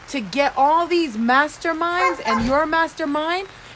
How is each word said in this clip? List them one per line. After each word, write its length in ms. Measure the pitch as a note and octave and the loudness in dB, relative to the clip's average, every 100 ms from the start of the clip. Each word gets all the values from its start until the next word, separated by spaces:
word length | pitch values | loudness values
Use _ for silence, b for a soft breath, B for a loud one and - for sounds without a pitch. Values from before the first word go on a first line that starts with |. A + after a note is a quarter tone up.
| - | -8
to 120 | C#4+ | -8
get 320 | G3 B3 C#4+ - | -4 0 0 2
all 320 | C#4+ D#4+ E4+ | 4 4 2
these 300 | F4 D#4 G#3+ | 0 0 -2
masterminds 1040 | A#3 C4 D4 - E4 D#4+ E4+ F4 F#4 - A3+ | 2 2 2 -2 -4 -2 -2 0 0 -2 -2
and 200 | A3 A#3 | 0 2
your 200 | C#4 D#4+ | 2 2
mastermind 840 | E4 D#4+ - D4+ D4 D#4 F4+ G4 B B | 0 0 -2 -4 -2 -2 -4 -6 B B